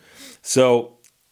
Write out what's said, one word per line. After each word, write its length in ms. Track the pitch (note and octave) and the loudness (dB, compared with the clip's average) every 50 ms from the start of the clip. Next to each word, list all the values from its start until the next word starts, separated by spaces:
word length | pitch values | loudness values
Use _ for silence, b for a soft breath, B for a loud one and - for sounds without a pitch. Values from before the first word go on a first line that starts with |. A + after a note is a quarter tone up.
| B B B B B B B B | B B B B B B B B
So, 560 | B - - C3 C3 B2+ B2 A#2+ A#2+ A#2+ - _ _ _ _ _ _ _ | B -6 -2 0 2 2 2 0 -2 -6 -14 _ _ _ _ _ _ _